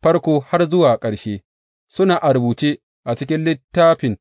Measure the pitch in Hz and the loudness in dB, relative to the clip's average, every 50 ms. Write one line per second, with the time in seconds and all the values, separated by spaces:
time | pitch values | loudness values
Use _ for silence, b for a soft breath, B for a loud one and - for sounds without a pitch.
0 | - 160 165 175 - 165 156 147 135 - - 170 170 156 160 180 165 135 117 110 | 2 2 0 2 0 0 -2 -2 -2 -2 -2 -2 0 0 2 2 2 2 2 0
1 | - 117 107 104 - 110 104 98 _ _ _ _ _ _ _ _ _ _ - - | -2 -6 -8 -6 -8 -8 -10 -10 _ _ _ _ _ _ _ _ _ _ -4 -2
2 | 190 190 175 175 - 151 131 131 120 120 117 - 143 147 147 - _ _ _ _ | 0 0 0 0 0 0 0 2 0 -2 -2 -2 -2 -4 -4 -4 _ _ _ _
3 | _ - 120 - 143 131 156 156 160 165 160 131 _ _ _ 175 170 165 165 - | _ -8 -6 -6 -4 -4 -4 -2 0 -2 -2 -4 _ _ _ 2 4 4 4 2
4 | - 123 107 - | 0 -6 -6 -6